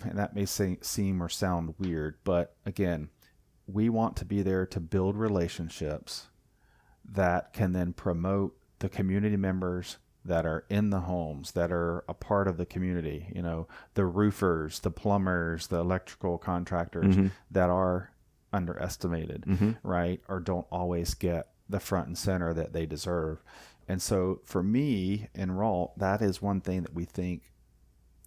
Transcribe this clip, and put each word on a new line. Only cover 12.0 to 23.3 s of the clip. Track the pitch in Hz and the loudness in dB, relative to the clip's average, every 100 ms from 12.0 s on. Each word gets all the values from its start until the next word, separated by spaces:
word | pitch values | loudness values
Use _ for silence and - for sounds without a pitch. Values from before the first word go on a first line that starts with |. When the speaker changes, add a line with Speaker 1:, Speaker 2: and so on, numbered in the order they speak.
| - | -6
Speaker 1:
a | |
part | - - 101 98 | -10 0 2 2
of | 85 | 0
the | 90 | -4
community, | 92 90 87 78 73 87 | -2 -2 -2 -2 -6 -8
you | 92 | -6
know, | 87 82 82 - - | -4 -4 -6 -14 -6
the | - | 0
roofers, | 92 90 104 - 95 80 78 - | 2 4 4 4 2 2 0 -4
the | 98 | -4
plumbers, | - 107 101 95 87 82 82 - | -2 2 2 4 2 0 -2 -2
the | 87 | 0
electrical | 87 92 - - 92 85 | 2 0 -2 -6 -4 -2
contractors | - 90 90 90 85 87 95 95 | -2 -2 0 -2 -2 2 6 6
Speaker 2:
Mm-hmm. | 95 - - | 6 0 -2
Speaker 1:
that | 95 90 | 2 4
are | 90 92 90 - _ _ _ - | 4 4 2 -2 _ _ _ -4
underestimated, | 101 85 - 90 - 90 82 80 - - | -2 -2 -4 -6 -4 -2 -2 -4 -6 0
Speaker 2:
Mm-hmm. | 92 104 113 | 4 4 2
Speaker 1:
right? | - 87 87 90 - | -2 0 2 -2 -4
Or | 95 | -6
don't | 87 90 - | -2 -2 -2
always | 90 90 87 85 | -4 -2 0 -2
get | - 90 82 - _ - | -2 0 0 -4 _ -6
the | 98 | -6
front | - 92 - | -2 -2 -2
and | 87 | -4
center | 101 90 85 | -2 0 0
that | 82 76 | -2 -2
they | 85 78 | -4 -4
deserve. | 76 90 87 78 | -4 -2 -2 -2